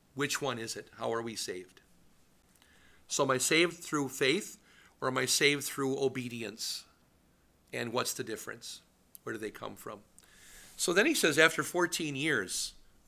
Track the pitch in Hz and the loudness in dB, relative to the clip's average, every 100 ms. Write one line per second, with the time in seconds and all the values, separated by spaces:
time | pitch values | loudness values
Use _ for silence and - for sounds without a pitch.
0 | _ 135 143 - 139 120 113 104 - - | _ -4 -2 -2 -2 -4 -6 -10 -12 -6
1 | 117 117 113 104 - 92 90 - - _ | -2 -2 -2 -6 -6 -8 -10 -18 -20 _
2 | _ _ _ _ _ _ _ - - - | _ _ _ _ _ _ _ -20 -20 -20
3 | - - 139 127 - 160 170 170 - 151 | -6 0 2 2 4 4 4 0 -4 -2
4 | 135 - 135 180 208 - _ - - _ | -2 2 4 4 0 -12 _ -20 -20 _
5 | 131 131 127 - 147 143 135 - 135 135 | 0 2 2 6 6 4 0 -2 0 2
6 | 135 131 123 117 110 110 - - - _ | 2 0 -6 -6 -8 -8 -6 -8 -10 _
7 | _ _ _ _ _ _ _ 123 120 120 | _ _ _ _ _ _ _ -6 -2 -2
8 | 120 - 110 107 - 113 - - - _ | -2 -4 -6 -8 -10 -14 -14 -16 -18 _
9 | _ - 120 110 107 - 113 101 - 104 | _ -16 -10 -8 -8 -8 -12 -12 -14 -14
10 | - - - - - - - - - 180 | -18 -20 -20 -20 -20 -20 -16 -4 0 4
11 | 269 294 175 143 160 160 147 175 175 - | 4 4 4 6 6 4 -2 0 0 0
12 | 156 135 156 127 95 - - - - - | -4 -2 0 0 0 -4 -6 -8 -20 -12